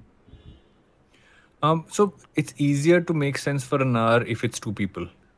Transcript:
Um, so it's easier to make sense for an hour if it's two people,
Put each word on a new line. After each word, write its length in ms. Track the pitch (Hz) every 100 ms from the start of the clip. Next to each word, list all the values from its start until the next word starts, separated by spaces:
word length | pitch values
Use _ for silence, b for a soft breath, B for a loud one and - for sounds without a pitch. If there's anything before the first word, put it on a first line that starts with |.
| - _ _ - - - _ _ _ _ _ b b b b _
Um, 220 | 151 165 -
so 240 | - 202 - - -
it's 180 | - -
easier 440 | 143 143 151 175
to 120 | 170
make 240 | 160 143 135
sense 260 | - 143
for 180 | 127 143
an 140 | 131 120
hour 280 | 113 117 110
if 180 | 113
it's 160 | 98 -
two 140 | 113
people, 340 | 98 98 - 85 - _